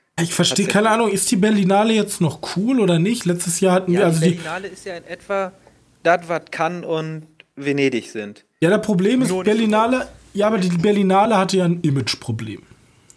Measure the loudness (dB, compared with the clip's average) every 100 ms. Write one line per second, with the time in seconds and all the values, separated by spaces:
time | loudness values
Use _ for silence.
0 | _ -6 -4 0 0 0 0 2 2 2
1 | 0 0 0 2 2 2 2 2 4 2
2 | 0 -2 -2 -4 -8 -4 0 2 2 2
3 | 0 -2 -2 -2 -2 0 2 2 2 2
4 | 2 4 2 0 -4 -10 -10 -14 -14 -14
5 | -14 -14 -6 -4 -4 -10 -20 _ _ _
6 | 0 0 0 -8 -8 -6 -4 -4 -6 -4
7 | -4 -10 -14 _ _ -10 -4 0 0 0
8 | -6 -12 -12 -14 _ -2 2 2 0 0
9 | 2 2 0 0 0 2 2 2 2 0
10 | -4 -14 -12 -2 0 2 0 0 2 2
11 | 4 4 4 2 2 2 2 0 0 0
12 | -2 -6 -6 -8 -8 -12 -16 -20 _ _
13 | _